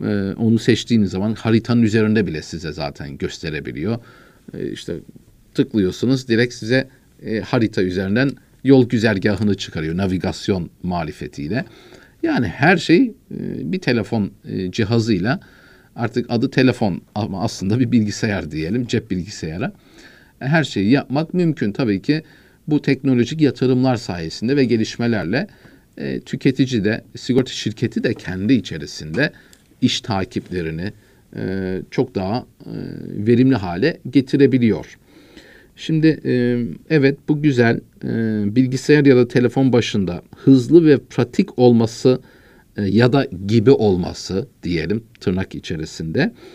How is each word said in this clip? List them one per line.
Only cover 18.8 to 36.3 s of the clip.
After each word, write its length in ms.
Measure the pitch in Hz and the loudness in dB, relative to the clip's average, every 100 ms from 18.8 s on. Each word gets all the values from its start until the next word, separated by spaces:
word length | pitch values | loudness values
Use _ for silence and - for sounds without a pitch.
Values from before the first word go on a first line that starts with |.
| 117 | -2
cep 240 | 117 - | -4 -4
bilgisayarı. 600 | 92 87 - 82 82 165 - _ - - - _ _ | -8 -8 -10 -10 -8 -8 -10 _ -20 -20 -20 _ _
E, 40 | 135 | 0
her 180 | 160 | 0
şeyi 260 | 139 107 98 | 0 -2 2
yapmak 440 | 139 - 131 165 | 2 0 -4 -2
mümkün. 380 | 180 170 143 107 | -2 -2 0 -4
Tabii 300 | 101 127 98 | -2 -2 0
ki 200 | - 151 - - _ _ - | -2 -4 -4 -20 _ _ -2
bu 140 | 147 | -2
teknolojik 580 | 151 139 139 123 117 160 | 0 0 2 2 0 2
yatırımlar 560 | 143 - 127 127 131 117 | 0 2 0 2 2 0
sayesinde 600 | - 87 82 - 113 143 | -4 -6 -8 -4 -2 2
ve 80 | |
gelişmelerle, 840 | 123 117 110 - 120 110 80 120 208 - - - _ - | 2 2 0 -2 -2 -2 -2 -4 -4 -12 -20 -20 _ -12
e, 240 | 139 131 | -8 -8
tüketici 640 | - - 139 131 131 120 | -8 -2 0 2 0 0
de, 200 | 98 117 - - | 0 -2 -8 -14
sigorta 360 | - 127 131 | 0 0 0
şirketi 520 | - 110 - 117 240 | -4 -8 -4 -4 -2
de 100 | - | -2
kendi 380 | 110 - 92 104 | -4 -6 -4 0
içerisinde 800 | 131 - 85 73 - 78 85 151 - _ _ _ _ | 0 0 -10 -10 -12 -8 -4 -4 -4 _ _ _ _
iş 180 | - - | 0 0
takiplerini, 920 | - 98 92 98 - 90 80 80 95 - _ _ _ - | -4 -4 -4 -8 -8 -6 -6 -6 -8 -10 _ _ _ -10
e, 400 | 107 95 95 92 - | -6 -6 -6 -6 -6
çok 240 | - - | -4 -2
daha, 240 | 101 92 120 | -4 -4 -6
e, 340 | - _ 107 110 90 82 87 92 104 | -8 _ -14 -12 -10 -12 -12 -4 2
verimli 280 | 117 131 | 4 4
hale 460 | 123 92 87 143 175 139 | 2 -2 -2 -2 -2 0
getirebiliyor. 880 | 139 127 139 135 127 117 87 - - _ - - - - - _ - | 0 2 4 4 6 2 0 -4 -20 _ -20 -20 -20 -20 -20 _ -14
Şimdi, 420 | - 160 156 147 | -2 2 4 2
e, 340 | 131 | 0